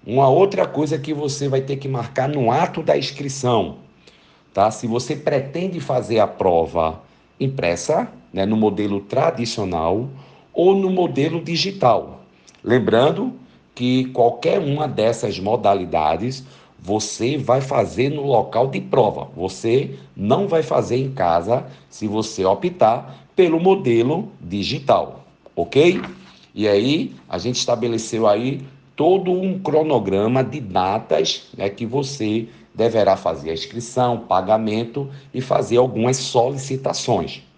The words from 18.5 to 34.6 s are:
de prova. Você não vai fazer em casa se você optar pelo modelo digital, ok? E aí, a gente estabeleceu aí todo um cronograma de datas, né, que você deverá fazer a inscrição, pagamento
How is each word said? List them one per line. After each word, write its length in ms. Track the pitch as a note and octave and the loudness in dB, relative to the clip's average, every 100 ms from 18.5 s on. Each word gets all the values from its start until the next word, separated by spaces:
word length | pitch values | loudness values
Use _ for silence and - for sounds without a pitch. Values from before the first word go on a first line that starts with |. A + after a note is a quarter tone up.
| A2+ C3 | 0 0
de 120 | G2 | -2
prova. 480 | F#2+ C3 A2 C#2+ D2 D#2 | 0 2 2 0 -12 -8
Você 600 | F#2 - A2+ B2 C#3 - - - | -8 -4 0 0 0 -10 -18 -6
não 320 | G2+ D3+ G3+ | 0 0 2
vai 140 | E3 | 0
fazer 340 | D#3 C#3 G2 B2 | 2 0 0 -2
em 140 | C3+ | -2
casa 540 | C3+ F2 E2+ F2 B2+ - - _ | -2 0 2 2 -2 -2 -18 _
se 180 | - G#2+ | -8 -4
você 380 | G#2+ A2 - | -2 -4 0
optar 840 | F#2 G2+ F3 - A2 B2 - - - - | 0 2 -2 2 2 2 -6 -20 -6 2
pelo 240 | F3+ D#3+ | 4 4
modelo 680 | F3+ G3 B2+ A#2 B2 E3 A3 - | 4 4 4 2 2 0 -4 -12
digital, 840 | F2 G2+ F#2 C3+ C3+ G2+ D2+ - - _ - | -8 -4 -4 -4 2 2 2 -10 -20 _ -12
ok? 460 | - E2+ C3+ F3 F#3 - - - - _ | -6 0 4 4 4 -6 -14 -20 -20 _
E 120 | - G#2 | -2 2
aí, 480 | G2+ B2 D#3 B2 - - | 2 2 0 -2 -10 -10
a 100 | - | -6
gente 180 | G2+ A#2+ | -4 -4
estabeleceu 680 | - A#2 A#2 A2+ - A2 A2 | -2 0 0 -4 -4 0 2
aí 360 | G#2 B2 C#3 - - _ - | 2 0 -6 -10 -20 _ 0
todo 340 | D#3+ F#3+ F3 | 2 4 2
um 280 | F3+ F#3+ F3 | -2 -2 -2
cronograma 840 | - D3 D#3 B2+ F#2+ F#2+ G#2+ C3 | 0 0 2 0 2 0 2 2
de 180 | G#2+ B2 | 0 -4
datas, 840 | G#2+ F#2 F#2 G#2+ - D#2 - - - - | -4 -2 0 -2 0 0 0 -4 -10 -6
né, 120 | G2+ | -6
que 180 | G2 A2+ | -4 -4
você 640 | C3 C3+ - G#2+ A2+ A#2 - - | -4 -4 -6 -2 -2 -4 -14 -18
deverá 420 | - A#2 A2+ G2 F#2 | 0 2 4 4 4
fazer 340 | F2 D#2 D2+ | 0 -4 -6
a 40 | |
inscrição, 680 | D#2+ - A#2 A#2 - B2 A2+ | -8 -8 -10 -8 -2 0 -2
pagamento 880 | - F2+ F#2 A2 | 0 -2 2 0